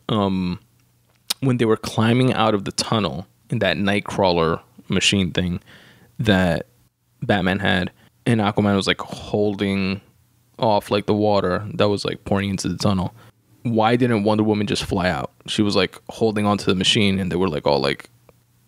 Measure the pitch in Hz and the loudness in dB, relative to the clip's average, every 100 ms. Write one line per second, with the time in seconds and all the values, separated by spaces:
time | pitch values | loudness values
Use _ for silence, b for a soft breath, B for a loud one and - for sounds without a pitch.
0 | - 113 98 95 90 90 - _ _ _ | -4 0 0 0 -2 -6 -10 _ _ _
1 | _ _ _ - 135 123 113 110 - - | _ _ _ -2 0 2 2 0 -2 0
2 | 113 120 127 - 110 104 98 - - 113 | 2 4 2 2 0 0 -2 -6 -2 -2
3 | 95 71 - _ _ 120 98 85 98 104 | -2 -4 -12 _ _ -2 0 0 0 -2
4 | - - 98 85 80 85 - - - 95 | -2 0 2 2 2 -2 -8 -20 -4 -2
5 | - 101 90 - 90 90 B B B B | 0 0 0 -2 -4 -6 B B B B
6 | B - 110 95 90 78 - _ _ _ | B -6 2 2 2 0 -4 _ _ _
7 | _ _ 123 101 90 95 98 92 90 b | _ _ -2 0 2 0 0 0 -2 b
8 | b _ - 117 101 107 104 98 95 90 | b _ 0 0 2 2 2 2 0 -2
9 | - - - 107 104 101 101 98 95 98 | -4 -14 -6 -2 0 0 -2 0 -2 -4
10 | - _ _ _ _ - 120 104 - 101 | -10 _ _ _ _ -4 0 0 0 -2
11 | 98 104 107 101 92 92 107 85 107 101 | 0 0 2 2 0 -2 -4 0 2 2
12 | - 85 - 101 98 95 - 85 107 95 | -4 -8 -2 -2 0 -4 -4 -2 0 0
13 | 90 B B _ _ _ 123 110 110 123 | -2 B B _ _ _ -2 2 4 4
14 | 123 113 101 107 107 104 101 95 - 95 | 4 2 2 2 2 2 0 -4 -2 -2
15 | 90 76 - - - - 104 101 - - | -2 -4 -8 -12 -8 0 2 2 0 -4
16 | - - 113 104 104 101 - 92 92 120 | -16 -4 -2 0 0 0 -2 0 0 2
17 | 101 95 95 85 95 73 - 71 69 69 | 2 0 -2 -2 -2 0 0 0 0 -4
18 | - _ _ _ _ _ | -8 _ _ _ _ _